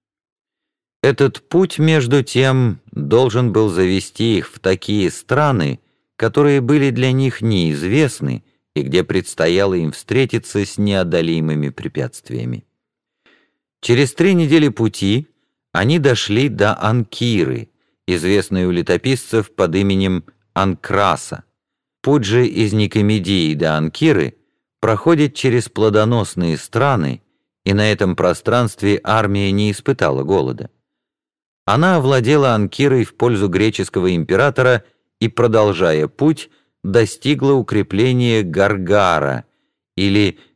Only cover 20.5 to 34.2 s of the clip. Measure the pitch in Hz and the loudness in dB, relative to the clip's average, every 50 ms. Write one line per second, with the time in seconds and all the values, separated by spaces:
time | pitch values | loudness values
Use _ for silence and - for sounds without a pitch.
20.5 | - 92 98 98 90 - - - - 98 101 95 80 - - - - - - _ | -4 -2 -2 -2 -2 -4 -6 -4 -2 0 0 0 0 -2 -4 -12 -14 -16 -16 _
21.5 | _ _ _ _ _ _ _ _ _ _ - 131 143 147 110 95 107 123 123 113 | _ _ _ _ _ _ _ _ _ _ -2 0 0 0 0 2 2 2 2 2
22.5 | - 92 113 104 101 107 104 98 - 110 104 104 107 107 90 87 98 92 82 78 | 0 -2 -2 0 0 0 -2 0 0 0 2 2 2 0 0 0 0 0 0 0
23.5 | 78 73 80 78 78 78 78 80 - - 151 160 143 95 73 62 - _ _ _ | 0 0 0 0 0 0 -2 -4 -4 0 2 2 2 2 0 -2 -6 _ _ _
24.5 | _ _ _ _ _ - - 110 110 107 - 165 170 147 151 143 - - - 135 | _ _ _ _ _ -4 0 0 0 0 2 0 2 2 2 -2 -2 -2 -2 0
25.5 | 117 123 110 - - - 107 110 101 107 107 110 120 117 101 - - - 87 82 | 0 0 -2 -4 -4 0 0 2 2 2 2 2 0 0 -2 -4 -4 -4 -2 -2
26.5 | 80 73 - - - 117 131 143 135 107 80 69 64 - _ _ _ _ _ _ | -2 -4 -6 -6 -4 -2 0 0 0 0 -2 -4 -6 -8 _ _ _ _ _ _
27.5 | _ _ - 95 98 101 104 107 104 - 104 92 87 - - 90 85 - - - | _ _ -4 -2 0 0 2 0 0 0 0 -2 0 0 0 0 0 -2 -2 -2
28.5 | 110 123 120 107 - - - 101 101 - - - 107 110 107 101 101 101 101 98 | 0 0 0 -2 -4 -4 -2 0 0 0 0 0 0 0 0 0 0 0 0 0
29.5 | 98 101 104 107 101 - - - 135 - 95 78 67 65 67 73 98 92 67 64 | 0 0 0 -2 -2 -4 -4 -4 -2 0 0 -2 0 -2 -2 0 0 0 0 -2
30.5 | 62 55 - - _ _ _ _ _ _ _ _ _ _ _ _ _ _ _ _ | -6 -8 -12 -18 _ _ _ _ _ _ _ _ _ _ _ _ _ _ _ _
31.5 | _ _ - - 101 123 160 185 185 165 131 131 139 131 117 113 151 151 139 131 | _ _ -2 0 0 2 2 2 2 2 2 2 2 2 2 2 2 2 4 2
32.5 | 117 107 104 95 - - 139 143 135 127 107 - - - 117 123 117 98 101 98 | 2 2 0 -2 -2 0 0 2 2 2 0 -2 -4 -2 0 0 2 2 0 0
33.5 | 85 92 104 110 107 - 98 - - 95 90 92 90 85 | 0 2 0 0 0 -2 -6 -4 -2 -2 0 0 0 0